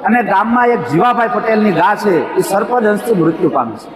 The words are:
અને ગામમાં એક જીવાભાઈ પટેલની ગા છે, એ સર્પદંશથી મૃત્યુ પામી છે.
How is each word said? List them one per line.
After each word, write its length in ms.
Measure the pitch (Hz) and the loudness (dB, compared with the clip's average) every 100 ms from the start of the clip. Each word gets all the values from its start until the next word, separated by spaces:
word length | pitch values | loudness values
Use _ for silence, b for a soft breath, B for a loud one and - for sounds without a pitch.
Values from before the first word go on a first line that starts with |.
અને 180 | 180 240 | 2 0
ગામમાં 440 | 196 196 220 240 240 | 2 0 2 2 2
એક 220 | 233 123 | 0 0
જીવાભાઈ 400 | 156 240 233 226 | 0 2 2 0
પટેલની 380 | 208 220 214 214 | -2 0 2 2
ગા 220 | 160 185 | 2 0
છે, 400 | 202 208 165 110 | 2 0 0 0
એ 60 | - | -2
સર્પદંશથી 720 | - 196 214 247 214 208 - | 0 -2 0 0 0 0 0
મૃત્યુ 360 | 202 160 160 165 | 0 0 2 0
પામી 260 | 143 117 107 | 0 -4 -8
છે. 120 | - | -16